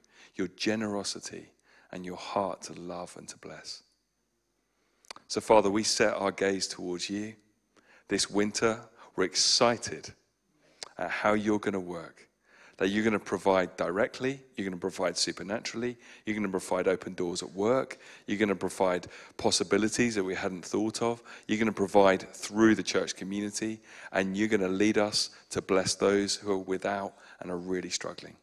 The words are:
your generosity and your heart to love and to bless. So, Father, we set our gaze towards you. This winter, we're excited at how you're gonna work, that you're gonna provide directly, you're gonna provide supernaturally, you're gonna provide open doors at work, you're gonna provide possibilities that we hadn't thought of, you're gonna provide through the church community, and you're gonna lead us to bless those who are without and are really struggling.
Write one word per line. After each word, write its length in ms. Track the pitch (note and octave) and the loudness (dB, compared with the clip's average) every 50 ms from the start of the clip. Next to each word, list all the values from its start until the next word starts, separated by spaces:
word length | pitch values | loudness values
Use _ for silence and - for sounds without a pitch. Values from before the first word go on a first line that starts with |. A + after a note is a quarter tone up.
| _ _ _ - - - _ | _ _ _ -20 -20 -16 _
your 120 | - F#2+ F2+ | -6 -6 -6
generosity 1000 | - - - G#2+ G#2+ A2+ A2 G#2 G2+ G2+ F#2+ - - - - - - F2+ - - _ _ _ _ _ _ _ - - | -4 -4 -2 -2 0 0 -2 -2 -2 -4 -4 -6 -8 -8 -10 -12 -14 -14 -16 -18 _ _ _ _ _ _ _ -16 -14
and 140 | F#2 F2+ | -12 -10
your 100 | F2+ F2+ | -10 -10
heart 460 | F2 - - - G2+ G2 F#2 - - - | -10 -10 -6 -4 -2 -2 -2 -4 -8 -10
to 100 | - - | -14 -14
love 400 | - E2+ F2 F2 F2 F2+ F2 - - | -12 -12 -10 -10 -10 -10 -12 -14 -18
and 100 | E2+ - | -16 -18
to 100 | - - | -18 -16
bless. 440 | - D#2 D#2 D#2+ - - - - _ _ _ _ _ _ _ _ _ _ _ _ _ _ _ _ _ _ _ _ _ _ _ _ _ - - - _ - | -16 -16 -16 -16 -14 -14 -16 -16 _ _ _ _ _ _ _ _ _ _ _ _ _ _ _ _ _ _ _ _ _ _ _ _ _ -20 -20 -18 _ -6
So, 120 | - G#2+ | -6 -4
Father, 300 | - - A2+ G#2+ G2 G2 | 4 6 6 8 8 6
we 120 | G2 A2 G#2+ | 2 2 0
set 320 | - - - A#2 G#2+ A2 | 0 2 2 2 2 2
our 160 | - F#2+ G2 | 0 -2 -2
gaze 380 | F2+ - G2 G2 G2 F#2+ - - | 0 0 0 0 0 -2 -4 -6
towards 420 | - - F#2 F2+ F2 F2 - - | -8 -8 -6 -6 -6 -6 -6 -6
you. 240 | G2 G#2 G#2 A2 G#2+ _ _ _ _ _ _ _ _ _ _ _ - - _ - | -6 -6 -6 -8 -12 _ _ _ _ _ _ _ _ _ _ _ -20 -18 _ -2
This 220 | G2+ F#2+ - - | 0 0 0 0
winter, 500 | - G2+ G#2 G#2 G#2 - A#2 A2+ A2 A2+ - - _ - - - - | 2 2 2 2 0 2 2 2 0 0 -6 -16 _ -20 -20 -10 -2
we're 80 | - F#2 | -2 -2
excited 880 | F2 - - - - - - A#2+ A#2 A#2+ G#2 - - D#2 D2 - - - _ _ _ _ _ _ _ _ _ _ _ _ - - - - | 0 2 2 2 4 4 6 6 4 4 2 -2 -8 -10 -10 -12 -16 -18 _ _ _ _ _ _ _ _ _ _ _ _ -18 -18 -16 -8
at 140 | - - F2 | -8 -6 -4
how 220 | - - - G#2+ G#2 | -4 0 2 2 2
you're 260 | G#2+ G#2 G#2+ G#2 G#2 | 4 2 2 2 2
gonna 220 | - G#2 G2 F#2+ | 2 0 -2 -2
work, 480 | F2+ F2 F2 E2+ D#2+ - - - - _ _ _ _ _ _ - - - - | -4 -6 -10 -10 -12 -14 -18 -20 -20 _ _ _ _ _ _ -20 -20 -16 -6
that 140 | - F#2+ G2 | -2 0 2
you're 120 | G2+ G#2+ G#2+ | 2 2 2
gonna 160 | A2+ G#2+ G2 | 2 2 0
provide 580 | - - G#2+ F#2 - G2 F#2+ F#2+ F2+ F2 - | -2 -2 -4 0 4 4 4 4 4 0 -2
directly, 640 | - F2 E2 F2 G2+ A#2+ C#3 - - B2+ C3 C#3 C#3 - - - | -4 -4 -2 0 0 0 -2 -2 -4 -4 -4 -4 -6 -12 -16 -10
you're 140 | - G2 F#2+ | -6 -6 -6
gonna 100 | F#2 F2+ | -6 -4
provide 380 | F#2+ F#2+ F2+ - F#2 F2 E2+ | -6 -6 -4 -2 -2 -2 0
supernaturally, 800 | - - F2 E2 - F2 F#2+ G#2 B2 - - - A2+ A#2+ B2 A#2+ - - - - - - | 0 -2 -2 -4 -8 -6 -6 -6 -6 -6 -6 -6 -4 -4 -6 -6 -8 -16 -20 -20 -12 -6
you're 120 | - G#2 | -4 -2
gonna 120 | G#2+ G#2 F#2+ | -2 -2 -2
provide 380 | F#2 F#2 - - F#2+ F2+ F2+ | -2 -2 -2 0 0 2 2
open 280 | F#2+ F#2 F2 - F2+ F#2 | 2 2 0 -2 -8 -6
doors 280 | F2 F#2 E2+ F2+ F#2 F#2 | -4 -4 -4 -4 -6 -8
at 80 | - E2+ | -8 -4
work, 460 | F#2+ G2+ A2 B2+ C3+ B2+ - - - - - - - - | -2 0 2 2 2 0 -4 -8 -16 -18 -20 -20 -14 -6
you're 120 | - G#2 G2 | -4 0 2
gonna 160 | G#2+ G2+ F#2+ | 2 2 2
provide 540 | F2 - F2+ - - G2 F#2 F2+ F2+ - - - - - - - - | 0 -2 -4 0 2 2 2 2 0 -2 -6 -16 -18 -20 -20 -10 -2
possibilities 760 | - A2 - - G2+ F2 G2+ G2+ G#2+ G#2+ - - A#2+ A#2+ A2 | 0 2 2 2 2 2 2 2 2 2 2 0 0 0 0
that 80 | G#2 F#2+ | -2 -2
we 140 | F#2 F#2 | -2 -2
hadn't 280 | F2 G2+ G2 F#2 F2+ E2 | -4 -4 -4 -6 -6 -10
thought 380 | - - G2+ G#2+ A2 - - A#2 | -4 -2 -2 0 0 -2 -2 -2
of, 180 | A#2 A#2 A#2 - - - - - - | -2 -2 -4 -8 -18 -20 -14 -6 -4
you're 100 | G#2+ G#2+ | 0 2
gonna 140 | A2+ A2 G2 | 2 0 2
provide 600 | - G2 F2+ - G2+ G2 F#2+ F#2 F#2 - - - | 0 0 4 8 8 8 8 8 4 2 -6 -14
through 440 | - - - G#2 G#2+ A2+ A2 G#2+ | -12 -10 -4 4 6 8 8 8
the 60 | F#2+ F2+ | 6 2
church 340 | - - F#2+ F2+ D#2+ - | 0 0 0 0 -2 -6
community, 640 | - G2 F#2 G2 G#2 G#2 G#2 G2+ - A2+ A2 A2 A2 - - - - - - - | -8 -8 -6 -4 -4 -4 -4 -4 -4 -4 -4 -6 -8 -12 -20 -20 -20 -14 -4 -2
and 240 | F#2+ F#2+ F#2+ F#2+ | 0 0 0 2
you're 100 | G2 G#2+ | 2 2
gonna 220 | G#2+ A2 G2+ F#2+ F#2 | 4 4 2 2 2
lead 300 | F#2 F#2+ G#2 A2 G#2+ A2+ | 2 4 4 4 4 4
us 320 | G#2 G#2 - - - - - - - - | 2 2 0 -2 -2 -4 -6 -16 -14 -6
to 100 | - F#2+ | -6 -4
bless 360 | - - G2 F#2+ F#2 F#2+ - | 0 2 2 2 2 2 0
those 400 | - G2+ G2 G2+ G2+ G2+ G2 - | 2 4 4 4 4 2 0 -2
who 160 | - - G#2 G2 | -4 -2 -2 -2
are 60 | F#2+ | -2
without 560 | F#2+ F#2+ F#2+ F#2 - G2 G2+ G2 G2 G2+ - - - - - - | 0 -2 -4 -2 -2 -2 -2 -2 -4 -8 -10 -14 -20 -20 -18 -14
and 100 | - F2+ | -10 -8
are 60 | F2+ | -6
really 340 | F2 F2 F#2 F#2+ F2+ F2 F2 | -6 -4 -4 -4 -4 -4 -4
struggling. 460 | - - - E2+ E2+ - - D#2 - - | -6 -6 -6 -6 -10 -10 -14 -18 -20 -20